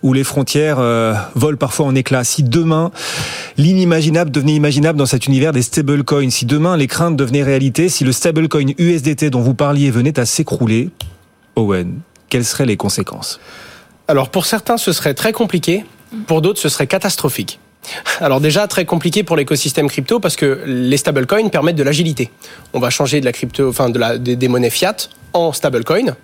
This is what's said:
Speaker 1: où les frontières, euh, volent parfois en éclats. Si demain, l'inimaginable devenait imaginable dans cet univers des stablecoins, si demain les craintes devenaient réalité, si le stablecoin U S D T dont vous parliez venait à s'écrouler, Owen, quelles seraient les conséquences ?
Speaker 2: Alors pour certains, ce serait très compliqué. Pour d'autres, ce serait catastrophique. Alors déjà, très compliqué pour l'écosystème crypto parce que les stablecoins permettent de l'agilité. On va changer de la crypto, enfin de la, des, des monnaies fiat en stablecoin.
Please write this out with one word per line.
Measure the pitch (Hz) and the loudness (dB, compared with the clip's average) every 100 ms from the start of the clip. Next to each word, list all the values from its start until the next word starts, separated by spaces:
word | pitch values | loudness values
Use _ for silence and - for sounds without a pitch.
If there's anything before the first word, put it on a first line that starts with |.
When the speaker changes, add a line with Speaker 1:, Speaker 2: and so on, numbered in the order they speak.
Speaker 1:
où | 139 | 2
les | 131 | 2
frontières, | 135 - 131 143 156 139 | 0 -2 0 0 0 0
euh, | 120 117 113 107 98 - | 0 2 0 -2 -4 -2
volent | 151 143 | 0 0
parfois | 139 - 143 | -4 0 0
en | |
éclats. | 135 123 131 | 2 0 0
Si | 120 - | 0 0
demain, | 131 165 160 156 170 - - - - - - - | 2 2 2 2 0 -4 -10 -8 -8 -8 -10 2
l'inimaginable | 151 190 180 160 156 160 170 | 4 4 4 4 2 2 0
devenait | 143 139 | 0 2
imaginable | 151 147 143 151 151 | 2 2 2 2 2
dans | 135 | 0
cet | 131 123 | 0 2
univers | 135 151 | 2 2
des | 139 | 0
stablecoins, | 120 - 139 143 135 147 135 | 0 0 0 0 2 0 0
si | - | 0
demain | 120 147 165 175 | 0 2 2 2
les | 139 | 0
craintes | - 170 | 0 0
devenaient | 151 131 139 | 0 0 0
réalité, | 139 135 135 117 175 | 2 2 2 2 0
si | - | 2
le | 131 | 0
stablecoin | 127 175 156 160 156 135 143 | 0 0 2 2 2 0 2
U | 170 | 2
S | 170 | 2
D | 135 | 0
T | 147 151 | 0 0
dont | 127 | 2
vous | 120 | 0
parliez | 131 143 143 143 | 2 0 2 2
venait | 117 131 151 | 2 2 0
à | 117 | -2
s'écrouler, | - 156 - 117 113 160 - - - _ _ _ | -2 -2 0 0 0 -2 -6 -16 -16 _ _ _
Owen, | - 107 95 87 92 - _ _ | -2 0 0 -2 -8 -14 _ _
quelles | 127 | -4
seraient | 117 - 131 | -2 -2 -2
les | 101 | 0
conséquences ? | 101 - 98 - - - - - - - - _ - | -2 -4 -6 -8 -12 -14 -16 -20 -20 -20 -20 _ -2
Speaker 2:
Alors | 143 131 | 0 0
pour | 190 | -2
certains, | - 220 - 233 | -2 -4 0 -2
ce | - | 0
serait | 165 156 | -2 -2
très | 135 220 | -2 -2
compliqué. | 220 220 180 156 185 214 - - 226 208 | 0 0 0 0 -2 -4 -20 -16 -12 -2
Pour | 160 | 0
d'autres, | 160 208 | 2 0
ce | 151 | -2
serait | - 139 | -2 -2
catastrophique. | 190 196 - 147 - 101 - _ _ - - - - | 0 -2 -2 -2 -4 -8 -10 _ _ -16 -12 -8 -2
Alors | 156 131 | 0 2
déjà, | 151 156 208 | 2 2 0
très | - | -2
compliqué | 170 170 165 202 | -2 -2 0 -2
pour | 180 165 | 0 0
l'écosystème | 143 143 151 147 131 | 0 -2 -2 0 0
crypto | - 135 233 | -2 -2 0
parce | 196 - | 0 0
que | 147 135 139 | 0 0 -2
les | 123 127 139 | -2 0 0
stablecoins | - 139 127 202 220 | 0 0 0 0 2
permettent | 160 151 165 | 2 0 2
de | |
l'agilité. | 139 147 165 147 120 _ - - - | 0 2 0 -2 -6 _ -20 -20 -8
On | 117 | -4
va | 120 | -2
changer | - 139 147 | 0 0 0
de | |
la | 131 | 0
crypto, | 117 123 - 135 | -2 -8 0 -2
enfin | 117 127 | 2 0
de | 120 | 0
la, | 117 117 | -2 -2
des, | 123 123 | -2 0
des | 127 | 0
monnaies | 123 123 | 2 0
fiat | - 180 220 - - - | 0 -2 -2 -10 -14 -6
en | 175 165 | -2 0
stablecoin. | 147 147 123 - 170 247 131 | 0 -2 -2 0 0 0 -4